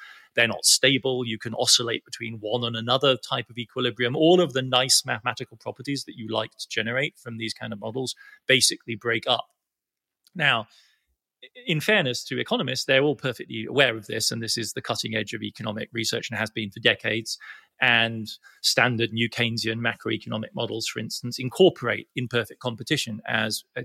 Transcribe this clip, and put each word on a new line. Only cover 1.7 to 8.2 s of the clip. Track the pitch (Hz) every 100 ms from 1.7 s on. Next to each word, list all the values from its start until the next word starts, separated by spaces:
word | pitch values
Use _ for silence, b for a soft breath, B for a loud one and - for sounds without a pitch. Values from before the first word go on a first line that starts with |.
| - 117 117
between | - - 117 113
one | 104 120
and | 117 113
another | 117 131 143 127
type | - 131 -
of | 117
equilibrium. | 113 127 123 107 123 151
All | 160 180
of | 165
the | 127
nice | 127 127 131 - 135
mathematical | 117 127 110 127 110
properties | 117 - 131 139 -
that | 117
you | 110
like | 110 110 -
to | -
generate | 113 110 123 147 -
from | 120 113
these | 110
kind | - 117
of | 107
models | 110 123 127 B